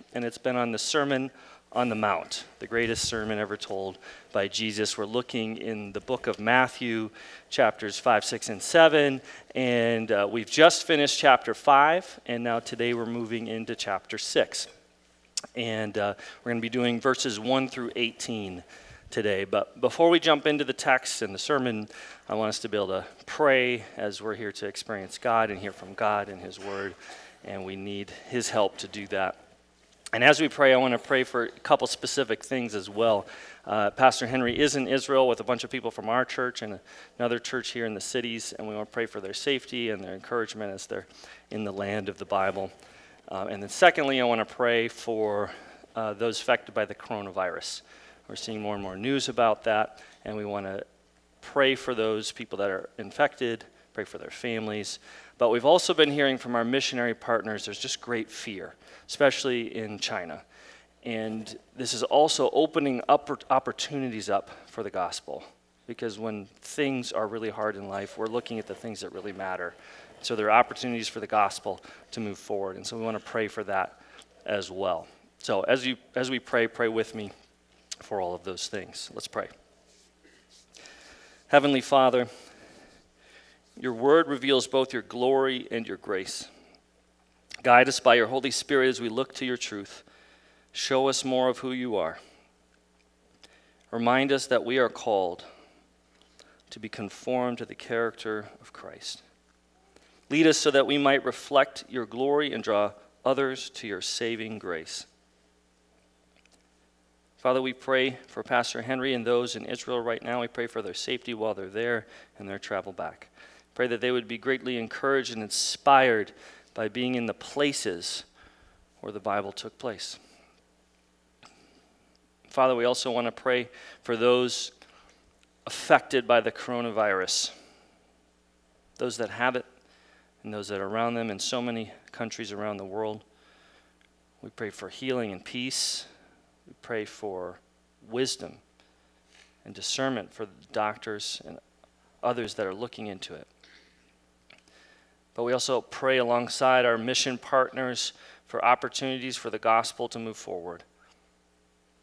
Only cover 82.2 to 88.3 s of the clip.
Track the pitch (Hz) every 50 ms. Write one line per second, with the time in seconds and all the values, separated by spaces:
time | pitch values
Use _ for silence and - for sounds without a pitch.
82.2 | 123 117 - - - - - - - - - - - - - - _ _ _ _
83.2 | _ - - - - - - _ _ _ _ - - 127 120 113 120 139 147 165
84.2 | 165 143 143 127 123 135 139 127 120 - - 135 131 127 - 120 104 - - 123
85.2 | 123 127 135 135 135 135 131 123 - - - 117 113 - 98 92 - - 104 92
86.2 | 95 - - - - - - - - _ - _ _ _ _ _ _ _ _ _
87.2 | _ _ _ _ _ _ - - - 127 120 123 127 131 131 - - 127 120 120
88.2 | 113 107